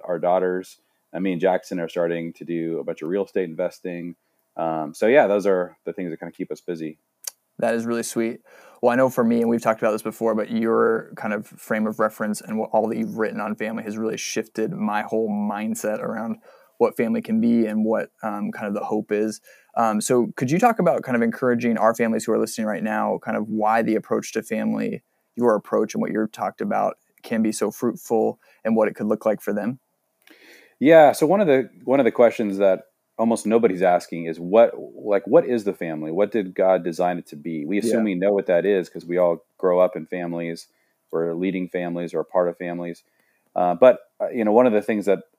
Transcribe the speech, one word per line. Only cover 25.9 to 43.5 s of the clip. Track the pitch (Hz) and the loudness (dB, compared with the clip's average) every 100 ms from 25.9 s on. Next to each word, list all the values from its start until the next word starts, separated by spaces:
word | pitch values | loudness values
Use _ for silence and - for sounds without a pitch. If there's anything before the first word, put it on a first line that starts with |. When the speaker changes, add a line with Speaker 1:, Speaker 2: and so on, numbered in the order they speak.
| 110 | -4
Speaker 2:
and | |
what | - | -4
you're | 104 110 | -2 -4
talked | - 101 - | -4 -8 -6
about, | 104 104 104 - _ _ | -4 -2 -2 -6 _ _
can | - 113 | -6 -2
be | 110 | -2
so | 107 104 | 0 -4
fruitful | - 123 - - 113 110 - _ _ 110 | -2 -4 -4 -2 0 0 -2 _ _ -2
and | 110 | 0
what | 107 | 0
it | 107 | -2
could | 107 | -2
look | 107 110 | 0 0
like | 101 | -2
for | - | -4
them? | 101 101 135 _ _ _ _ _ _ - - _ _ | -4 -4 -8 _ _ _ _ _ _ -20 -20 _ _
Speaker 1:
Yeah. | 131 160 147 | 8 10 10
So | 113 151 | 6 4
one | 196 | 4
of | 185 | 4
the, | 135 110 - 117 | 4 2 -6 0
one | 139 | 2
of | |
the | 113 | 4
questions | - 117 - 107 98 | 6 4 4 -2 2
that | 98 92 - _ _ - | 2 2 -2 _ _ -2
almost | 113 113 104 | 0 0 2
nobody's | 113 110 92 | 4 4 2
asking | 90 87 - 85 82 | 2 2 0 -8 -8
is | 82 | -8
what, | 87 107 117 - - | 2 4 4 2 -14
like, | - 107 101 - | -12 -2 -2 4
what | 156 143 | 4 4
is | 120 | 0
the | 101 | -2
family? | 90 85 78 78 | -4 -6 -6 -4
What | 85 104 | -2 0
did | 113 92 | 0 -4
God | 92 95 92 | 0 2 2
design | 87 82 90 87 | 0 -2 -2 -2
it | - | -8
to | 76 | -14
be? | 85 80 73 | -10 -8 -4
We | 101 | -2
assume | 113 113 110 | 0 0 0
Speaker 2:
Yeah. | |
Speaker 1:
we | 90 | 0
know | 98 | 2
what | 101 95 | 2 2
that | 101 95 | 2 4
is | 98 82 | 2 0
'cause | 87 82 | -8 -4
we | 87 | 2
all | 87 82 _ _ | 2 0 _ _
grow | 92 90 | 0 4
up | 92 85 | 2 0
in | 78 | -8
families, | 90 87 85 85 82 - _ _ _ _ | -8 -6 -6 -8 -10 -14 _ _ _ _
we're | 82 85 | -4 -2
leading | 85 95 90 90 | -2 -2 -2 -4
families | 90 87 87 85 | -6 -6 -6 -4
or | 80 | -6
a | 78 | -2
part | 92 87 | 0 0
of | 85 | -2
families. | 87 85 87 85 _ _ _ _ _ | -8 -6 -8 -12 _ _ _ _ _